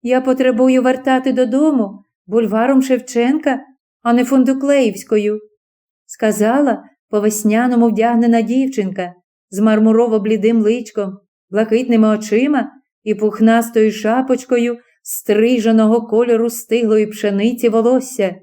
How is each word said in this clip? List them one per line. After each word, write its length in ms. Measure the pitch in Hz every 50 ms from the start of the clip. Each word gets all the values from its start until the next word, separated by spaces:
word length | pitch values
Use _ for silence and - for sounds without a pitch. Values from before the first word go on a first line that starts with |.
«Я 180 | - 240 254 254
потребую 600 | 262 262 262 262 254 254 247 220 254 262 254 254
вертати 500 | 247 254 254 254 - 277 262 262 262 269
додому 720 | 254 254 254 226 247 269 302 311 285 247 214 196 - - _ _ _ _ _
бульваром 560 | 180 196 233 233 202 208 220 233 247 277 262
Шевченка, 760 | 262 - 254 233 - - - 233 233 254 294 311 - 294 262 269 - _ _ _ _ _ _ _
а 100 | _ 233
не 120 | 240 247 254
Фундуклеївською», 1160 | 254 269 262 254 262 269 269 269 277 285 277 254 220 190 196 - - 220 214 208 208 214 214 - _ _ _ _ _ _ _ _ _ _ _ _
сказала 760 | _ - _ - 214 214 - 208 220 240 285 294 269 226 - - - _ _ _ _
по-весняному 800 | - 208 208 214 208 - - 208 208 226 247 254 247 233 233 233
вдягнена 540 | 208 208 220 240 240 233 233 233 233 233
дівчинка 720 | 220 202 240 262 269 262 262 220 196 190 185 190 180 180 180 _ _ _ _ _ _ _
з 80 | 190 190
мармурово-блідим 1040 | 214 220 214 214 220 220 220 226 240 233 220 214 196 214 220 208 190 226 233 226
личком, 560 | 208 208 233 247 233 - _ 214 202 196 190 - _ _ _ _ _ _
блакитними 580 | 185 208 220 214 220 233 254 233 233 220 220 214
очима 600 | 214 208 214 - 208 220 254 294 294 262 226 - _ _ _ _ _ _
і 120 | _ 214 208
пухнастою 800 | 202 214 214 208 - 220 220 226 233 226 226 - 226 220 214
шапочкою 840 | 202 - - 214 226 254 262 262 254 254 - - 254 240 233 240 240 240 _ _ _ _
стриженого 1040 | _ - - - - - 208 208 220 240 254 233 208 226 226 220 220 214 226 233 220
кольору 440 | 220 214 226 240 240 233 220 233 233
стиглої 560 | 233 - - _ 220 240 233 214 214 220 214
пшениці 600 | 214 214 - - 208 202 196 208 233 254 240 - 233
волосся. 680 | 208 226 220 240 254 254 254 - - - 196 185 175 -